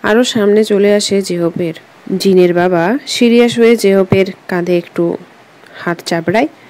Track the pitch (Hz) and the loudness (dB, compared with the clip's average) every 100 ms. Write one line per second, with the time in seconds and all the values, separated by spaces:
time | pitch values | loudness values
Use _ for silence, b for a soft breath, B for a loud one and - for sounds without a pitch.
0 | 214 220 247 226 208 208 214 202 202 208 | 0 0 0 0 2 2 2 0 2 0
1 | - 196 190 175 170 175 170 160 - - | 0 -4 -4 -4 -4 -4 -8 -10 -18 -20
2 | - 190 196 185 180 175 180 175 170 269 | -8 -2 2 4 4 2 0 0 0 -4
3 | - - 240 233 240 233 233 233 196 196 | -6 0 2 4 2 2 2 4 2 2
4 | 185 196 190 - - 180 175 175 - - | 2 0 0 -6 -8 -6 -2 -2 -4 -4
5 | 170 - 180 - _ _ - - - 170 | -4 -4 -12 -20 _ _ -20 -10 -8 -8
6 | - 170 165 208 302 B B | -6 -4 -2 -2 -2 B B